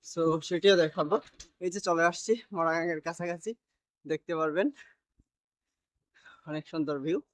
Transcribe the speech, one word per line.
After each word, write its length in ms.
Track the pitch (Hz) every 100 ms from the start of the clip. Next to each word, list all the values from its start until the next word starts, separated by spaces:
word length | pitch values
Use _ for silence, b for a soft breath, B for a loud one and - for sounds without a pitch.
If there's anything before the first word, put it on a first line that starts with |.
So 360 | - 165 165 160
সেটিও 360 | - 175 196 185
দেখাবো। 440 | 156 185 151 226 - _ - _
এই 100 | 180
যে 100 | 190
চলে 240 | 190 165
আসছি 320 | 170 170 - 233 -
মরা 200 | 190 165
গাঙের 280 | 165 170 156
কাছাকাছি, 540 | 165 170 175 170 220 233 _ _ _ _ -
দেখতে 300 | 156 - 165
পারবেন 340 | 160 156 262 B B B _ _ _ _ _ _ _ _ _ _ _ B B B -
অনেক 220 | 151 -
সুন্দর 300 | 160 147 143
ভিউ। 240 | 143 190 _